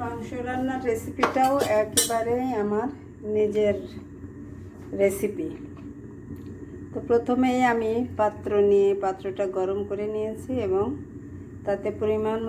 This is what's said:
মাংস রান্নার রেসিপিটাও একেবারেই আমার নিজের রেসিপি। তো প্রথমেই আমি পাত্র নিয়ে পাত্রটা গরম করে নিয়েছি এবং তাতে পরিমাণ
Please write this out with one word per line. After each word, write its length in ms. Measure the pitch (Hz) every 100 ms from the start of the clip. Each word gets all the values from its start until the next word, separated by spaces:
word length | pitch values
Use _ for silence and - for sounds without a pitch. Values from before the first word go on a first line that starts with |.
মাংস 260 | 240 233 214 247 240
রান্নার 320 | 254 262 262 254
রেসিপিটাও 640 | 220 - - 254 262 262 277 - 214
একেবারেই 680 | 208 - - 233 233 247 262 226
আমার 260 | 208 208 254 - - - 214 214
নিজের 400 | 214 214 208 - - - - - - - - - - - - 196
রেসিপি। 480 | 196 - - - 160 - - - - - - - - - - - - - -
তো 60 | - -
প্রথমেই 520 | 240 233 247 254 247 247
আমি 200 | 233 220 233 247 -
পাত্র 300 | 214 214 214 208 202
নিয়ে 200 | 202 196 202
পাত্রটা 400 | 190 190 196 196 196 190
গরম 220 | 185 196 202
করে 180 | 202 214
নিয়েছি 380 | 214 214 214 - 254 202
এবং 200 | 185 226 294 - - - - - - -
তাতে 220 | 202 220 208
পরিমাণ 380 | 214 214 214 226